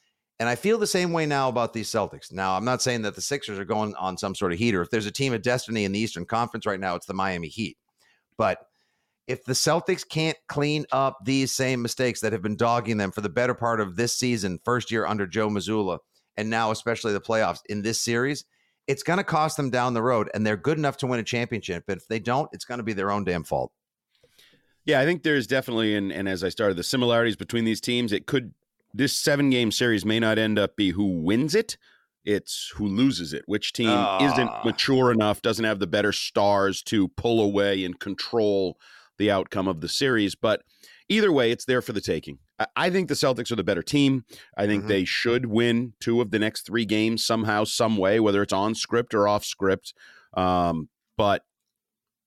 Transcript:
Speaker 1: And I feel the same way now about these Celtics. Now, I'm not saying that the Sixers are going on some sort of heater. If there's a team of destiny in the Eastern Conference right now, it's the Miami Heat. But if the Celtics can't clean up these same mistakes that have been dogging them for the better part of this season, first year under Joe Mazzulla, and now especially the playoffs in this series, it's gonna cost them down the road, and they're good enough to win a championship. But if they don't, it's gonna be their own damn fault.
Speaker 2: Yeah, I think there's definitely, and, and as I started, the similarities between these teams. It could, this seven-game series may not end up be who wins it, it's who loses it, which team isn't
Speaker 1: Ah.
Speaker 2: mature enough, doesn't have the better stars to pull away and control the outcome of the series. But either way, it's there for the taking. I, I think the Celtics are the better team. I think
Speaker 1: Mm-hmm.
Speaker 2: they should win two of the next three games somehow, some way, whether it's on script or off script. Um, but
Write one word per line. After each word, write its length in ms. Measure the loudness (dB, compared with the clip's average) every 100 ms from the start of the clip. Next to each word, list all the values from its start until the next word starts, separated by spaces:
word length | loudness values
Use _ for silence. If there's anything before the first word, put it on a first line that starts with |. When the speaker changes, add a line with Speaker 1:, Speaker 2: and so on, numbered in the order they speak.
| _ _ _ -6
Speaker 1:
And 80 | -2
I 80 | 0
feel 200 | 2 2
the 120 | 2
same 240 | 0 0
way 120 | 0
now 240 | 0 2 2
about 240 | 0 0
these 160 | -2 -4
Celtics. 440 | -2 -2 -4 -12
Now, 240 | -4 -2 0
I'm 80 |
not 180 | 0 0
saying 200 | 0 -2
that 120 | -4
the 60 | -6
Sixers 400 | -6 -6 -6 -8
are 40 |
going 300 | -4 -2 -2
on 240 | -4 -6 -4
some 160 | -6
sort 180 | -2 -2
of 60 | 0
heater. 240 | 2 0
If 80 | 0
there's 160 | -2 -2
a 60 |
team 200 | -4 -2
of 100 | -2
destiny 420 | 0 -2 -2 -2
in 80 | 0
the 80 | 0
Eastern 240 | -2 -4 -4
Conference 400 | -2 -2 -4 -4
right 140 | -4
now, 160 | -4 -4
it's 100 | -6
the 80 |
Miami 320 | -4 -2 -2 -6
Heat. 320 | -6 -8 -8 _ _ _ _ _ -2
But 220 | 0 0 -6 _ _ _ _ _ -8
if 160 | -8
the 80 | -4
Celtics 560 | 0 2 0 0 -4 -4
can't 280 | -2 -2 -2 -6
clean 360 | -2 0 0 -2
up 280 | 0 0 -2
these 280 | -2 0 0
same 280 | 0 0 0
mistakes 400 | -2 -2 -2 0
that 100 | -2
have 100 | -2
been 140 | -2 0
dogging 400 | 2 2 0 0
them 160 | 0
for 80 | -2
the 80 | -4
better 260 | 0 0
part 260 | 0 0 0
of 140 | -2
this 220 | -2 -2 0
season, 420 | -2 0 -2 -4
first 260 | -2 -2 -2
year 160 | -2 -2
under 220 | -2 -2
Joe 200 | -2 -2
Mazzulla, 500 | -2 -2 -2 -2 -4 -8 _ _ -8
and 140 | -4
now 220 | -2 0
especially 400 | -2 -4 -4 -2
the 80 | -2
playoffs 400 | 0 0 0 -2 -6
in 140 | -4
this 180 | -2 -2
series, 440 | -2 0 -2 -4 -10 _ _ _ -6
it's 160 | -4
gonna 180 | 0 -2
cost 340 | 0 0 0 0
them 140 | -2
down 240 | 0 0
the 80 | 0
road, 260 | 2 0 0
and 100 | 0
they're 120 | 0 0
good 200 | 0 0
enough 180 | 0 -2
to 100 | -2
win 140 | -2
a 20 |
championship. 600 | -2 -4 -4 -4 -6 -6 -6
But 120 | -6
if 100 | -4
they 100 | -4
don't, 300 | -2 -2 -2
it's 120 | -8
gonna 180 | -10 -8
be 120 | -6
their 180 | -2 0
own 100 | 0
damn 220 | 0 -2
fault. 260 | -2 -4 -4 _ _ _ _ _ _ _ _ _ _ _
Speaker 2:
Yeah, 140 | 0 2
I 40 |
think 180 | 4 2
there's 240 | 2 0 0
definitely, 480 | -2 0 0 2
and, 160 | 2 0
and 180 | -2 -4
as 140 | -2
I 60 | -2
started, 280 | 0 0 0
the 60 |
similarities 540 | -2 0 2 4 2 -2
between 280 | -4 -2
these 160 | 0 0
teams. 320 | -2 -2 0
It 140 | -2 0
could, 280 | -2 -2 -12 _ _ _
this 240 | -2 0 0
seven-game 540 | 0 2 4 4 2
series 340 | 2 2 2
may 140 | 2 2
not 180 | 2 2
end 220 | 2 2
up 160 | 2 2
be 140 | 0
who 320 | 2 0 0
wins 320 | 2 2 2
it, 220 | 0 -2 -6 _ _ _ _
it's 480 | -2 -2 -2 -10 -10
who 120 | -6 -2
loses 460 | 2 2 0 -6
it, 100 | -8 -4
which 260 | -4 -4
team 160 | -2 2
isn't 600 | 2 2 2 2 2 0
Speaker 1:
Ah. 140 | -2
Speaker 2:
mature 480 | -2 0 2 4 4
enough, 280 | 4 2 2
doesn't 220 | 0 0
have 140 | 0 0
the 80 | 0
better 260 | 2 2
stars 720 | 0 -2 2 4 4 2 -2
to 240 | -2 2 2
pull 320 | 0 2 4
away 440 | 4 2 2 0
and 140 | -2 -6
control 800 | -8 -8 -4 0 2 2 0 -4 -16 -20 -14 -2
the 120 | 2
outcome 380 | 2 0 -2 -2
of 120 | -2
the 80 | -4
series. 460 | -2 0 2 0
But 280 | 0 0 0 -4 _ -20 -12 -2
either 220 | 2 4
way, 200 | 4 2
it's 120 | 0
there 160 | 0 0
for 120 | 0
the 80 | -4
taking. 360 | -2 -4 -6 -14 _ -8
I, 80 | -6 -2
I 140 | 0
think 180 | 0 0
the 60 |
Celtics 360 | 0 0 0 -2
are 60 | -2
the 80 |
better 180 | 0 0
team. 420 | 0 2 4 2 -2 -18 -12 -2
I 80 | 0
think 140 | 0
Speaker 1:
Mm-hmm. 60 | 2
Speaker 2:
they 160 | 0 0
should 400 | 0 0 0 2
win 480 | 2 4 2 -2 -6
two 200 | 0 0
of 100 | 2
the 80 | 0
next 280 | 0 -4 -4
three 180 | -2
games 400 | 0 2 2 0
somehow, 400 | 0 0 0 0
some 320 | 0 2 2 4
way, 240 | 4 4
whether 220 | 4 4
it's 100 | 2
on 220 | 0 0
script 400 | -2 -2 -2 0
or 120 | 2 4
off 180 | 2
script. 500 | -2 -2 0 0 -2 -20 -20 -20 _
Um, 540 | 0 2 4 2 0 -4 _ _ 0
but 280 | 2 2 -2 _ _ _ _ _ _ _